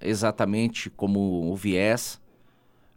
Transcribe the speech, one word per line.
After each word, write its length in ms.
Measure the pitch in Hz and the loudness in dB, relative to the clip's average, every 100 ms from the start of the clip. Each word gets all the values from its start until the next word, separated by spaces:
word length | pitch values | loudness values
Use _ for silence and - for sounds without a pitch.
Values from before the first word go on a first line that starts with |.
exatamente 880 | - 107 110 - 101 107 117 113 - | -4 0 0 2 0 2 0 -2 -10
como 600 | - 98 101 98 90 82 | -4 0 2 2 0 -2
o 60 | 98 | -2
viés 640 | 101 92 104 120 - - - _ _ _ _ _ _ | 0 2 2 2 -2 -12 -20 _ _ _ _ _ _